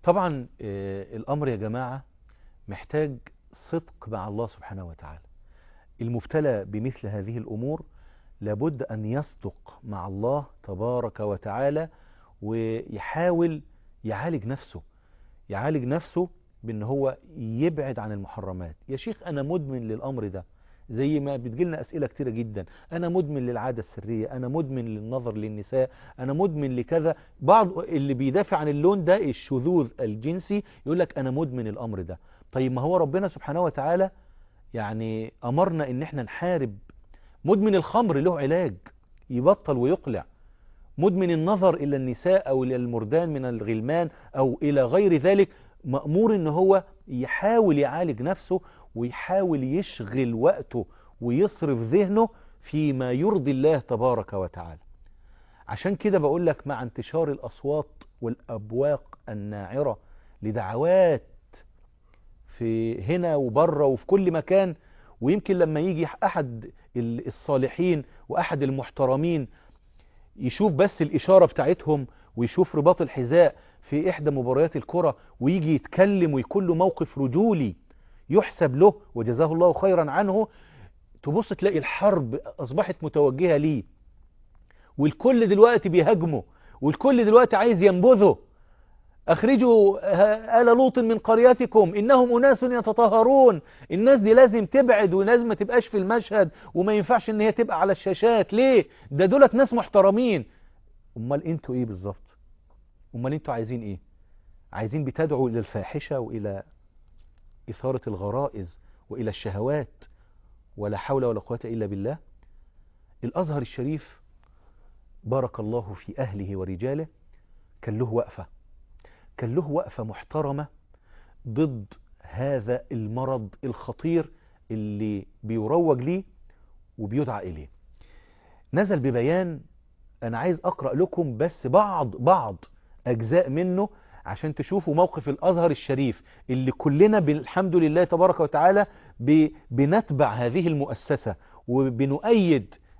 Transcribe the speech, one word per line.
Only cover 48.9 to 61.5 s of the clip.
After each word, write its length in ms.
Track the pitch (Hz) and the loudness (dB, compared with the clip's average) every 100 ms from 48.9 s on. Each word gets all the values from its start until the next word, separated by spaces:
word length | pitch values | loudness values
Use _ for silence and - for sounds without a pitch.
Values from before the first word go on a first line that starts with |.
| 110 | -8
ويحاول 680 | 120 - - 190 185 147 | -8 -8 -4 -2 0 -2
يشغل 720 | 127 160 - - 104 127 123 | -2 -4 -4 -10 -6 -2 -2
وقته 520 | 113 143 - - 123 98 - - _ | 2 2 2 -4 -8 -8 -14 -20 _
ويصرف 580 | 120 127 202 - 151 123 | -2 0 0 -2 -2 -2
ذهنه 500 | 113 165 190 202 226 - - - | 0 0 2 2 0 -4 -20 -20
فيما 500 | - 151 151 131 127 | -6 -2 -2 -2 -2
يرضي 400 | 127 185 202 135 | 0 0 0 -2
الله 280 | 135 147 151 | 0 0 0
تبارك 540 | - 117 127 117 98 | -2 -2 0 0 -4
وتعالى. 460 | 101 90 - 85 78 - - - - - - _ _ - | -8 -8 -10 -16 -18 -20 -20 -20 -20 -20 -20 _ _ -14
عشان 280 | 117 185 202 | -8 -6 -2
كده 240 | 214 190 | 0 2
بقول 260 | 147 165 170 | 2 0 0
لك، 220 | 147 139 | -2 -8
مع 160 | 127 | -8
انتشار 480 | 120 117 - 160 160 | -10 -12 -8 -4 -4
الأصوات 560 | 139 117 - 139 151 143 - - _ | -6 -12 -10 -6 -4 -6 -16 -20 _
والأبواق 960 | 117 120 - 113 107 117 143 143 - - - | -10 -10 -12 -14 -8 -2 -2 -2 -6 -20 -14
الناعرة 680 | 107 101 104 95 127 143 107 _ - - _ | -12 -10 -10 -10 -6 -4 -6 _ -20 -20 _
لدعوات 840 | 107 110 95 113 160 185 175 135 - - _ | -8 -6 -6 -2 2 4 4 2 -4 -20 _